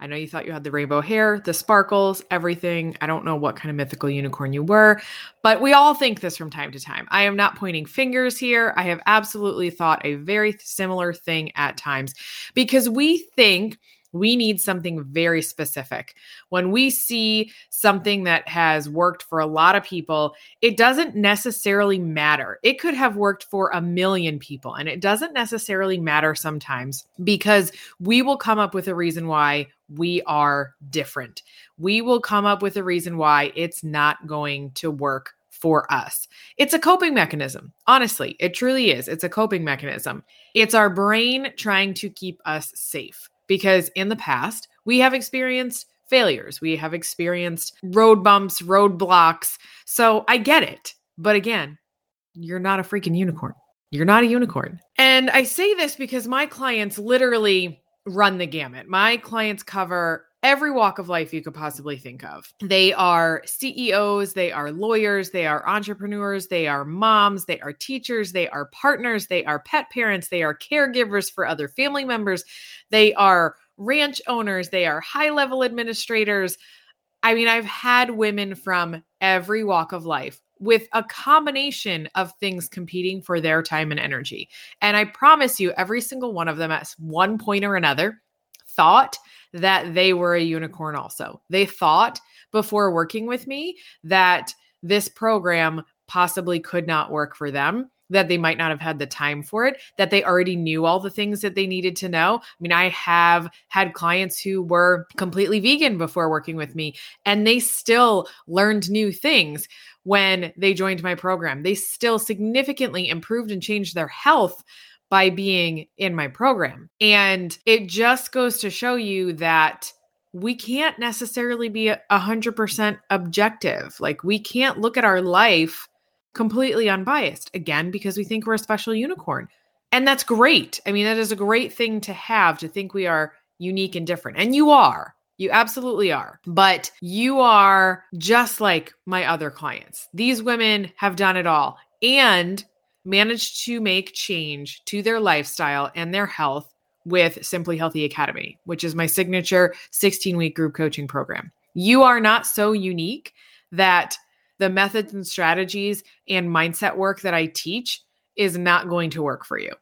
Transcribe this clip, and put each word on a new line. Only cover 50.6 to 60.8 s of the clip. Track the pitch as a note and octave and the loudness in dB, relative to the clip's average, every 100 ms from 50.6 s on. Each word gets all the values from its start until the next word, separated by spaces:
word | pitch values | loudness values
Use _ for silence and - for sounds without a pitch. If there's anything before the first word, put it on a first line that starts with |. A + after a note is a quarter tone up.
it. | - - - - _ - | 2 -6 -18 -20 _ -4
But | G3 G#3 | 2 2
again, | A3+ G#3+ C#3+ D3+ _ _ _ _ _ | 2 -4 -6 -12 _ _ _ _ _
you're | E3+ E3 F3+ | -16 -10 -4
not | F#3+ F#3+ | -2 -2
a | |
freaking | F3+ G#3 F3+ F3 | -2 -4 -2 0
unicorn. | F#3 D#3+ - - _ _ _ | -2 -4 -10 -14 _ _ _
You're | D3 E3+ | 0 4
not | A3 | 6
a | A#3 | 6
unicorn. | B3 A#3+ - - F3 _ - | 2 0 -4 -8 -10 _ 4
And | C4 C4 C4 | 6 6 4
I | C4 | 2
say | A#3 - G4+ | 2 0 0
this | F#4 D4 - | 0 -2 -4
because | C4+ B3+ A3+ | -8 -6 -4
my | C4 D4 | -4 -4
clients | - C4 A3+ G3+ G#3 | -4 -4 -2 -4 -6
literally | G#3+ B3+ B3+ A3+ G#3+ F#3 F3+ D3+ _ _ G3+ | 0 2 2 2 2 2 0 -8 _ _ -6
run | F#3 G3+ F#3 | 2 2 2
the | E3 | -4
gamut. | D#3 C3 B2+ - | -6 -8 -12 -4
My | F#3 G#3+ A#3 | 0 2 0
clients | - A3+ G#3+ G3 | -4 -4 -4 -6
cover | - G3 F3 F3+ E3+ E3 _ _ | -8 -6 -4 -2 -2 -4 _ _
every | C4 C#4 D4 | 0 2 0
walk | B3+ | 2